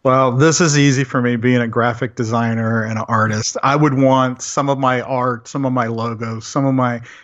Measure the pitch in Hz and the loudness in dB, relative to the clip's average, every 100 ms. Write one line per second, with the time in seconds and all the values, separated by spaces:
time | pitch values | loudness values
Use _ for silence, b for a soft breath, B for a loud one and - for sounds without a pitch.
0 | 131 131 131 123 160 151 170 147 143 131 | 0 2 2 4 2 4 2 4 4 2
1 | 131 135 123 120 123 123 117 117 117 117 | 0 0 0 2 2 2 0 0 -2 -2
2 | 123 - 110 117 117 113 113 113 110 110 | -6 -4 -2 0 0 0 0 -2 -2 -4
3 | - 113 110 107 - - 131 147 151 131 | -2 0 0 -2 -6 -2 0 2 2 4
4 | 135 131 127 127 - - 143 135 131 127 | 4 4 0 -4 -6 -2 -2 0 0 0
5 | - 131 123 120 - 143 135 127 113 113 | -2 -2 -2 -4 -6 -4 -2 0 -2 -4
6 | 117 110 113 113 - 143 139 131 123 117 | -4 -6 -8 -8 -6 -2 0 0 0 -2
7 | 117 B | -10 B